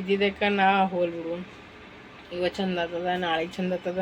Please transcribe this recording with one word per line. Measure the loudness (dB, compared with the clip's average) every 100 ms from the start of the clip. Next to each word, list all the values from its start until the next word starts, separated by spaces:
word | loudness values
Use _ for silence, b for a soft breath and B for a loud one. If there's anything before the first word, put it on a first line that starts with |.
ಇದ್ದಿದ್ದಕ್ಕೆ | 2 2 2 2 0 4
ನಾ | 6 6 4
ಹೋಲ್ | 2 -2 -2
ಬಿಡು, | -6 -6 -8 -16 -20 -20 -20 -20 -20 -20 -10 -2
ಇವ | -2
ಚಂದ | 0 -2 0
ಆಗ್ತದ, | -2 -2 -2 0
ನಾಳೆ | 0 0 -2 -4
ಚಂದ | -2
ಆಗ್ತದ | -2 -2 -2